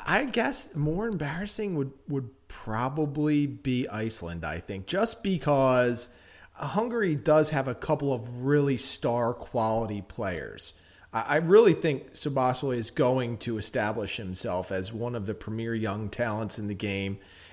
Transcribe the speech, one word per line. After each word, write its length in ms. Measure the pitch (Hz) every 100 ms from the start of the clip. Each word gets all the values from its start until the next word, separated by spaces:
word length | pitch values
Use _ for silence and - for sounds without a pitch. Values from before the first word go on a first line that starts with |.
| -
I 180 | 190
guess 500 | 269 220 254 - -
more 320 | 147 151 170 226
embarrassing 640 | 180 147 160 208 - 202 160
would, 160 | 135 - -
would 200 | 139 117 - -
probably 1000 | - 117 110 127 151 151 143 151 147 143
be 400 | 113 135 127 139
Iceland, 560 | 107 113 - 85 85
I 160 | 80 80
think, 260 | - 95 98
just 360 | 185 226 -
because 880 | 196 175 147 139 131 127 123 117 - - - - -
Hungary 600 | - 147 196 240 233 190 151
does 340 | 160 156 151
have 180 | 147 131
a 60 |
couple 380 | 117 - 147 139
of 320 | 127 117 123
really 320 | 135 147 143 123
star 560 | - - 135 120 120
quality 680 | 120 - 123 110 110 110 104
players. 680 | 92 - 98 85 57 50 - - - - -
I, 80 | 113
I 160 | 117 151
really 380 | 165 208 226
think 380 | - 160 131 -
Szoboszlai 600 | - 151 135 127 127 139 123
is 140 | 110
going 480 | - 127 131 120 113
to 200 | 120 110
establish 580 | - 127 107 110 98 -
himself 560 | 95 92 113 90 90
as 200 | 95 95
one 220 | 113 120
of 120 | 120 98
the 80 |
premier 400 | 104 - 113 113
young 340 | 113 107 104 104
talents 500 | - 120 107 110 -
in 80 | 104
the 60 |
game. 440 | 98 101 98 98 101 - - -